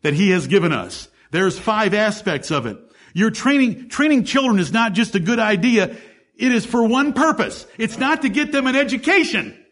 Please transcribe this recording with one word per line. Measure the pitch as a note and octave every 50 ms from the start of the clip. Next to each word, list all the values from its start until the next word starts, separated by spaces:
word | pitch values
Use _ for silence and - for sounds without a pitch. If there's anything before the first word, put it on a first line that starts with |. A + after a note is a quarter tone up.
that | - D#3 D3
He | D3 G3+ G3
has | F#3 F#3 C#3
given | C3 E3 G3 E3+ E3+ D3+
us. | A2 F2+ F2+ - - - - _ _ _ _
There's | - E3+ F#3+ F#3+ F3
five | - - - G#3+ G#3+ A3 G3+ F#3
aspects | G#3 G#3+ G#3+ G3+ - - F#3+ D#3+ C#3 - -
of | D#3+ C#3+ A#2
it. | A#2 G#2 - - _ _ _ - - _
Your | E3+ G#3 A3+
training, | A3 - - C4 C#4+ C#4 C4 A#3+ F#3 - - -
training | - - C#4+ D#4 D4+ B3+ G3
children | - - C#4 C4+ B3+ A3 G3
is | F3+ C#3 -
not | A3+ A#3 A3+ F#3
just | F#3 A3 G#3 -
a | G3
good | E3 F3 A#3+ A3+
idea. | A3+ G#3+ G#3+ G3 E3+ B3+ A#3 G#3+ F#3+ - - - - - - _ _ _ _
It | - A#3+ C4
is | B3 A3+ -
for | - - A#3+ A#3
one | A3 A#3 C4 C#4 D4 B3+
purpose. | B3 D4+ D#4+ D4+ - - G3+ - - - - -
It's | - A3+ - -
not | - C4 C#4 D#4 D4+ C#4+
to | B3+
get | F#3+ C#4+ D4 D4
them | D4 C#4 C4
an | C4 B3
education. | C4+ C#4+ C4+ B3 A#3 - D#4 F#4+ G4 - - - G3 - - - - _ _